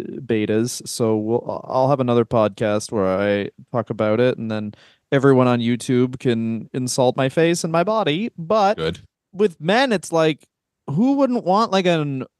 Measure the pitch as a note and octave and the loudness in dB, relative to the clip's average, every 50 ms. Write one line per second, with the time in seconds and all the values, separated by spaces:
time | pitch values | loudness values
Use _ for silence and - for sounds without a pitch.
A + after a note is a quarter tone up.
0 | - - - - C3 A#2 A2+ G#2+ G#2+ G#2+ G#2+ A2+ A#2 B2 - - - - - - | -10 -10 -10 -8 -4 -2 -2 0 0 0 0 0 0 -2 -6 -10 -12 -8 -4 -2
1 | A#2 A2 A2 G#2+ G#2+ A2 A#2 - - A2 G2 - - - - C3 C3 C3+ C#3+ C3 | 0 0 0 0 0 -2 -2 -2 -2 -4 -8 -8 -6 -4 0 0 2 2 2 2
2 | B2+ B2 A#2+ A#2+ A2+ - C3 A2+ G#2+ G2+ G2 - A#2 G#2+ G#2 G#2+ - - A#2 G#2+ | 2 2 2 2 2 2 2 2 2 2 0 -2 -2 0 0 -2 -4 -4 -2 0
3 | F#2+ F#2 F#2 G2 G2+ G#2 G2+ G2+ F#2+ - _ - - - - A#2 G#2+ - A2+ G2+ | 0 0 0 0 0 0 0 -2 -2 -6 _ -16 -12 -6 -4 -4 -4 -4 -4 -2
4 | A2 G#2+ A2 A#2 B2 B2+ - - A2+ A2 G#2+ G#2+ G#2+ G#2+ - - - - _ _ | 0 0 2 2 2 0 0 -2 -6 -6 -6 -6 -6 -8 -12 -14 -20 -20 _ _
5 | _ - C#3+ C3+ B2+ C#3 C3+ B2+ B2+ B2 B2 A#2+ A#2 A#2 B2 A2+ - - B2+ B2 | _ -2 0 4 4 6 6 6 6 4 2 2 0 0 -2 -2 -2 0 2 2
6 | B2+ B2+ B2+ - - C3 A#2 A2+ A2+ A2+ A2+ A2 - - - C3+ B2+ B2 - C#3 | 2 0 -2 -4 -2 -2 0 0 -2 -4 -4 -6 -8 -8 -8 -6 -6 -4 0 2
7 | B2 B2+ A#2 C3+ C3 C3 - E3+ E3 E3+ E3+ - - E3 E3 E3+ F3 G#3 A3 A3 | 2 2 2 0 -2 0 0 2 2 2 0 -2 -4 -2 0 0 0 0 0 -2
8 | F#3+ D3+ D3+ F#3 A3+ - - - D#3+ E3 G#3+ A3 G3 G3 A3 - D#2+ D#2+ - - | 0 -2 -2 -2 -4 -6 -8 -8 -4 0 0 2 2 2 0 0 -2 -4 -6 -6
9 | - _ _ _ _ _ - F3 G#3+ G3 D#3+ - D3 F3 G#3 B3 C#4 B3+ G#3 E3 | -14 _ _ _ _ _ -4 0 0 0 -2 -2 -2 0 2 2 2 2 0 -2
10 | - - E3 E3 D#3+ D#3 D3+ - _ _ _ _ _ _ _ _ - - C#3 F3+ | -2 -2 0 2 2 2 0 -2 _ _ _ _ _ _ _ _ -10 -4 0 0
11 | A#3+ C4+ C#4+ C#4 C4+ B3 B3 A3 D#3 E3+ F#3+ G#3+ A#3 G3 F#3+ G3 F3+ F3+ E3+ D#3 | 2 2 2 2 2 0 0 -2 0 0 2 2 2 2 0 2 2 2 2 0
12 | D3 C#3+ C3+ C3 A#2+ - _ | 0 -2 -4 -6 -8 -10 _